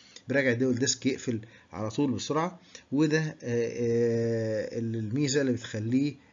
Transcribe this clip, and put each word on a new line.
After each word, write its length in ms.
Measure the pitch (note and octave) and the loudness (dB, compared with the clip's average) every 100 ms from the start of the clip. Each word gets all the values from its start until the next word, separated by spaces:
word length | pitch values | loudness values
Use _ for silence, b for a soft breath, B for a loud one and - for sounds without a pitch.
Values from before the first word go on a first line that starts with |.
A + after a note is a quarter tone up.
| B B - | B B 0
بيرجع 240 | C#3 C3 | 2 4
الدول 220 | A#2 C3 | 4 2
ديسك 320 | A#2 C3+ - C3+ | 2 0 0 -2
يقفل 340 | - - A2+ B B B | -2 -2 -4 B B B
على 180 | E2+ G#2+ | -6 -4
طول 220 | C#3+ C#3+ | 0 0
بسرعه. 480 | G#2+ - D3 F3 F3+ B B - | 0 -2 -2 -2 -6 B B -4
وده، 260 | C3+ D#3 D#3 | 0 2 2
آه، 160 | D#3 - | 0 -6
آه، 1400 | B2 A#2+ A#2 - A#2+ A#2 A#2 A#2 A#2 A2+ A2 G#2+ - A#2+ | -4 -2 -2 -2 0 2 2 2 0 0 -2 -2 -4 -4
الميزه 640 | A2+ A2+ A2 B2+ D3 C#3+ | -4 -4 -4 -2 0 2
اللي 120 | C3+ | 2
بتخليه 600 | A2+ - A2 A2+ B2+ C#3+ - b | 0 -4 -6 0 0 0 -4 b